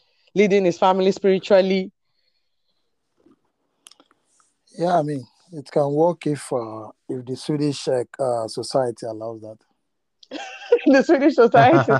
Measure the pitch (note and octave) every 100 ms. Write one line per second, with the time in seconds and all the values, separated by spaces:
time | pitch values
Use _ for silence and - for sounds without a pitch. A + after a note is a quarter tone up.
0 | _ _ _ F3 G#3 G3+ F#3 E3 F#3+ F#3+
1 | F#3+ F#3+ G3 F#3+ - G3 F#3+ F#3+ F#3+ -
2 | _ _ _ _ _ _ _ _ _ _
3 | _ _ _ _ _ _ _ _ _ _
4 | _ _ _ _ _ _ _ - E3+ F3
5 | D3 C#3+ A#2 _ _ D#3+ - D#3+ C#3+ D3
6 | E3+ E3 D3+ C#3+ - C3 A2+ A2 G#2+ -
7 | - C3 B2 C3 - D3+ D3 C3+ - B2+
8 | A#2 - C3 A#2 A2+ - A2+ C#3 B2 A#2
9 | A#2+ A2 A2+ A2 G#2+ A2 _ _ _ _
10 | _ _ - D4 G5 - - A#4+ - C4+
11 | C#4 C#4+ D4 C4 A#3 A#3+ A#3+ E4 -